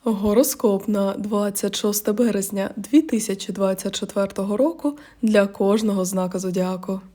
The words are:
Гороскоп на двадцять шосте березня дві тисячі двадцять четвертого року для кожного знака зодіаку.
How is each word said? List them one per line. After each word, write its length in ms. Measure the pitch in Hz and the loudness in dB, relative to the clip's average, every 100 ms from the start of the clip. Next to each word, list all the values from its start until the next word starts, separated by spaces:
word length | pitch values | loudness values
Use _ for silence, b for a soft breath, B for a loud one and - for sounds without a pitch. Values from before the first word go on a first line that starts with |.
Гороскоп 840 | - 208 208 208 302 - 220 196 - | 0 0 2 4 4 2 2 2 0
на 260 | 208 196 | 0 0
двадцять 640 | - 208 208 208 202 202 196 | -2 -2 -2 -2 -2 -4 -2
шосте 360 | 208 208 - | -2 -2 -2
березня 580 | 208 240 202 196 202 196 - | 2 2 2 -2 -4 -4 -6
дві 260 | 196 294 | 2 2
тисячі 520 | 311 226 214 196 - | 4 0 -2 -4 -4
двадцять 420 | 190 196 190 196 196 | -2 0 0 -4 -6
четвертого 640 | 196 - 196 - 196 208 | -4 -2 -2 -2 -4 2
року 400 | 277 330 294 294 B B | 0 0 -4 -6 B B
для 260 | 220 214 202 | 2 4 2
кожного 580 | 196 196 214 214 202 185 | 2 2 4 2 0 0
знака 340 | 190 185 185 | -2 -2 -4
зодіаку. 600 | 185 180 185 185 180 190 - | -4 -2 -2 -4 -6 -8 -8